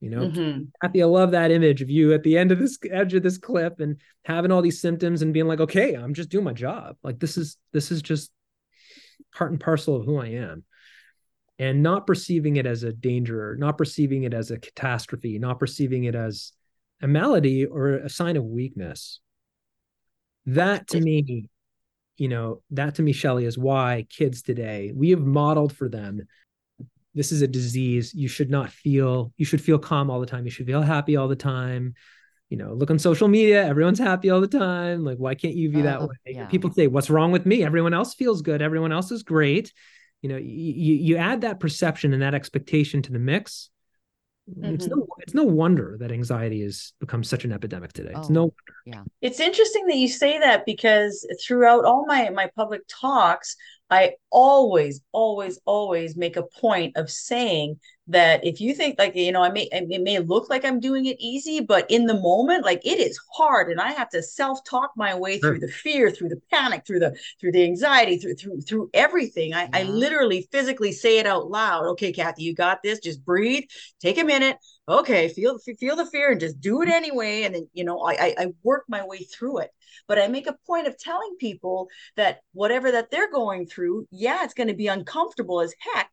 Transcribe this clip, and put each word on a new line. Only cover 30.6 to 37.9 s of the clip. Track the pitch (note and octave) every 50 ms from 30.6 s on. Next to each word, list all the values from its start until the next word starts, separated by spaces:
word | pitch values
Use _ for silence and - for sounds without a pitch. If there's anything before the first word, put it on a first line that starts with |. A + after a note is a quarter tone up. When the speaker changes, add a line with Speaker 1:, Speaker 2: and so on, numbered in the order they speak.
| C3
Speaker 1:
feel | B2 C3 D3 D3+
happy | D3 D#3+ D3 D3 D3+ D3
all | C#3+ C3+ C3+
the | C3+
time. | B2+ - C#3 C3 B2+ B2+ B2+ B2+ B2 B2 B2+ B2 _ _ _ _ _ _ _ _ _ _ -
You | -
know, | - G2+ G#2 A2
look | A#2+ C#3+ C#3+
on | D#3+ D3+
social | - F3 E3 - G#3+ G#3
media, | G3+ A3 A3 G#3+ G#3 G3+ F#3+
everyone's | D3+ C#3+ D3 D#3+ F3+ G3+ G#3
happy | B3+ G3+ F#3 F#3 F#3 F#3+
all | F#3 F#3
the | G3 G3
time. | G3 C#4 G3 F3+ F3+ F3 F3 F3 F3 E3+ D#3+
Like, | C#3 B2+ B2
why | C3 C3 C3+
can't | C#3+ - E3 D#3+
you | F3 D#3+ D#3
be | D3 D3+ D3
that | D3 C#3 C3+
Speaker 3:
Oh, | D3+
Speaker 1:
way?" | D3+ C3 - -
Speaker 3:
yeah. | C3 C3 B2+ A2+
Speaker 1:
People | G2 F#3 F#3 F#3 E3+ -
say, | F#3+ D#3+ C3+
"What's | B2 C#3 C3+ -
wrong | D3+ D#3 D#3+ E3+
with | F3+ F3+ F3+
me? | F#3+ G#3+ B3 F3
Everyone | D3+ D#3 E3 E3 E3+